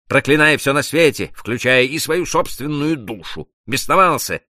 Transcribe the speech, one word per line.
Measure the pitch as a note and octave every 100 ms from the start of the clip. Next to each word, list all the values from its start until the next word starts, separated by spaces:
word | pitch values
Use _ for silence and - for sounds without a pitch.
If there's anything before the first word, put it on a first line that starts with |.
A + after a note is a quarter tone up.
| -
проклиная | C#3 C3+ D3+ D3+ C#3+
всё | C#3
на | C#3+
свете, | - D#3 D#3 - F2+ -
включая | G#2 A#2+ B2+ B2+
и | C3 D3+
свою | - F3 E3
собственную | D#3+ - - C#3+ D3 D3+ D#3
душу, | G#2+ G#2 D#2+ - - _ -
бесновался | C3+ - E3+ F3+ C3+ - E2 _